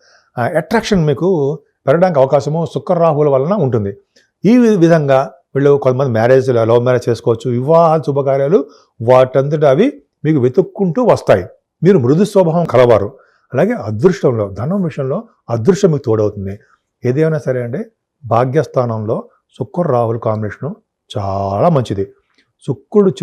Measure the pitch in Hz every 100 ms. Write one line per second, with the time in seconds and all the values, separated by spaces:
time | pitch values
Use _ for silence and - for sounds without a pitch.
0 | _ _ _ - 120 156 - 220 - 196
1 | 151 139 175 175 139 151 _ _ - 160
2 | 185 131 135 143 143 160 160 139 - 175
3 | 165 147 151 135 147 214 135 113 98 98
4 | _ _ _ _ 185 247 233 208 165 165
5 | 143 135 143 - _ 135 143 143 131 127
6 | 139 110 120 135 123 117 113 120 123 123
7 | 123 113 120 110 131 120 131 165 165 160
8 | 151 139 139 139 139 214 - - _ _
9 | 113 127 131 139 143 156 147 139 262 -
10 | _ _ 151 156 123 156 180 - 185 151
11 | 226 135 - 104 95 _ _ _ 165 190
12 | 120 160 208 196 170 165 160 123 120 107
13 | 98 - _ _ _ 123 196 233 113 107
14 | 180 165 147 110 101 95 135 202 170 -
15 | 135 170 240 _ - - 123 180 190 147
16 | 113 107 104 98 95 101 _ _ _ _
17 | 120 131 160 156 - 123 120 151 233 _
18 | _ _ 113 117 131 151 - 135 120 113
19 | 107 160 - _ _ - 123 - 165 123
20 | 113 113 110 107 107 - 139 220 _ _
21 | _ 107 98 98 98 101 165 143 113 98
22 | 95 _ _ _ _ _ - 127 _ 208
23 | 190 -